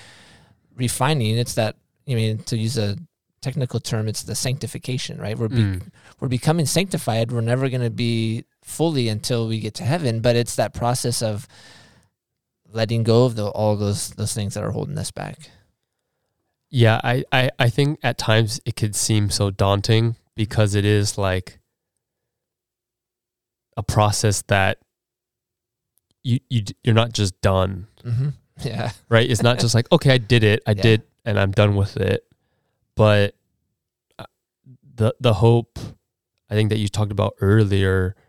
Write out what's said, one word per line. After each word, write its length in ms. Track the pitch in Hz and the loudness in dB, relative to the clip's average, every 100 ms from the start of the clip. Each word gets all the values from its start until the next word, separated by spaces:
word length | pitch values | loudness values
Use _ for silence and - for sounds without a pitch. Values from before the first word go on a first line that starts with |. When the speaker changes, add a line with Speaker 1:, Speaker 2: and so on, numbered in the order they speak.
| - - - - _ _ _ - | -14 -20 -20 -20 _ _ _ -6
Speaker 1:
refining. 600 | 123 - 131 156 110 113 | -4 0 0 0 0 0
It's 180 | 120 | -2
that, 220 | - 110 - _ _ - | -2 -2 -4 _ _ -6
I 60 | |
mean, 240 | 117 110 110 | -2 -2 -4
to 120 | - 117 | -4 -4
use 220 | 110 127 | -2 -2
a 180 | 101 101 - _ _ _ | -4 -4 -10 _ _ _
technical 360 | 135 135 123 113 | -8 -6 -4 -6
term, 300 | - 110 107 | -4 -4 -4
it's 140 | 101 | -6
the 120 | - | -8
sanctification, 840 | - 131 131 113 - - 127 - - | -6 -4 -4 -6 -10 -8 -6 -8 -8
right? 160 | 101 110 | -8 -4
We're 120 | 113 | -2
be-, 80 | 123 | 0
Speaker 2:
Mm. 200 | 101 92 - - - _ | 0 -2 -10 -18 -20 _
Speaker 1:
we're 100 | 135 | -6
becoming 360 | 123 156 170 | -2 0 0
sanctified. 680 | 135 165 190 160 - 113 117 | 0 0 -2 -2 -2 -2 -2
We're 120 | 120 | -2
never 260 | 113 127 135 | -2 0 -2
gonna 220 | 127 120 | -2 -4
be 540 | 110 117 113 110 113 - _ | -2 -2 0 -2 -4 -8 _
fully 480 | - - 165 143 117 | -12 -2 -2 0 -2
until 360 | 107 - 120 113 | -2 -2 -2 -2
we 140 | 113 | -4
get 140 | 107 | -6
to 100 | - | -6
heaven, 360 | 113 170 139 113 | -2 -2 0 0
but 120 | 120 | 0
it's 220 | 117 120 - | 0 0 -2
that 160 | 107 | -4
process 480 | - 120 127 120 120 | -2 -2 -2 -2 -4
of 260 | 113 107 - - - - - _ _ _ _ _ _ _ _ | -4 -6 -10 -20 -20 -20 -20 _ _ _ _ _ _ _ _
letting 300 | 110 110 117 | -6 -2 0
go 240 | 110 117 127 | 4 4 4
of 100 | 113 | 2
the, 120 | 104 | -4
all 280 | - 107 104 | -2 0 0
those, 360 | 104 98 - | 0 -2 -6
those 200 | - 107 | -6 -6
things 220 | 113 101 | -4 -6
that 100 | - | -6
are 60 | - | -6
holding 260 | 107 - 101 | -4 -6 -6
us 140 | - | -8
back. 400 | - 50 - - _ _ _ _ _ _ _ _ _ _ _ _ | -8 -12 -12 -20 _ _ _ _ _ _ _ _ _ _ _ _
Speaker 2:
Yeah, 300 | 127 113 113 | 4 4 4
I, 180 | 120 123 - | 0 -2 0
I, 200 | 131 127 - | 2 2 2
I 100 | 123 | 0
think 320 | - 143 - | 2 0 0
at 160 | 123 120 | -4 -2
times 420 | - 110 110 123 | 2 2 2 -2
it 100 | - | -8
could 220 | - 107 98 | -4 -4 -2
seem 340 | - 110 101 | 0 2 2
so 200 | - 101 | 0 -2
daunting 680 | 98 98 101 101 110 117 117 _ | 0 2 2 2 2 2 -2 _
because 400 | - 104 - 104 | -6 -4 0 2
it 100 | 104 | 2
is, 320 | 101 104 98 - | 2 2 0 -2
like, 440 | 95 92 - - _ _ _ _ _ _ _ _ _ _ _ _ _ _ _ _ _ _ _ _ _ - | -2 -2 -6 -14 _ _ _ _ _ _ _ _ _ _ _ _ _ _ _ _ _ _ _ _ _ -10
a 60 | |
process 600 | 101 - 104 - 107 98 | -4 2 2 2 0 0
that 360 | - 98 95 - _ _ _ _ _ _ _ _ _ _ _ _ _ _ | 0 0 0 -2 _ _ _ _ _ _ _ _ _ _ _ _ _ _
you, 160 | 131 120 - | -4 -4 -2
you 140 | 120 | -4
d-, 140 | 101 - | -4 -4
you're 120 | - | 0
not 180 | 113 117 | 2 2
just 280 | 110 101 - | 0 -2 0
done. 460 | 101 95 95 95 101 _ | 0 2 0 -4 -12 _
Speaker 1:
Mm-hmm. 240 | 120 117 143 | -6 -2 -2
<laughs> 40 | 131 _ - | -6 _ -12
Yeah. 300 | 131 - - - - | -8 -6 -6 -8 0
Speaker 2:
Right? 200 | 113 113 | 2 2
It's 140 | 107 | 2
not 160 | 117 123 | 2 2
just 160 | 117 | 2
like, 160 | 113 - | 0 2
"Okay, 240 | 175 139 | 2 4
I 40 | 127 | 2
did 260 | 104 120 | 4 4
it. 180 | 107 107 | 4 2
I 60 | - 101 | 0 2
Speaker 1:
Yeah. 60 | |
Speaker 2:
did, 200 | 113 110 - _ | 4 4 0 _
and 160 | - 101 | -4 0
I'm 100 | 98 | 0
done 240 | 98 104 | 4 2
with 220 | 101 98 117 | 4 0 0
it." 280 | 98 101 - _ _ _ _ _ _ | -2 -2 -4 _ _ _ _ _ _
But, 400 | - 107 104 101 - _ _ _ _ _ _ _ - | 2 4 6 2 -2 _ _ _ _ _ _ _ -20
uh, 100 | - _ _ _ 135 123 _ | -20 _ _ _ _ -20 _
the, 180 | 120 110 - | -2 -2 0
the 160 | 123 | 2
hope, 420 | 95 113 117 113 - - - _ _ _ _ - | 4 4 4 0 -10 -14 -16 _ _ _ _ -6
I 60 | |
think, 160 | 107 107 | -2 0
that 80 | 107 | 0
you 80 | 104 | -2
talked 220 | - 104 | -2 -2
about 240 | 101 101 - | 0 -2 0
earlier 760 | 98 110 101 98 95 95 92 - | 4 4 4 2 2 0 -2 -6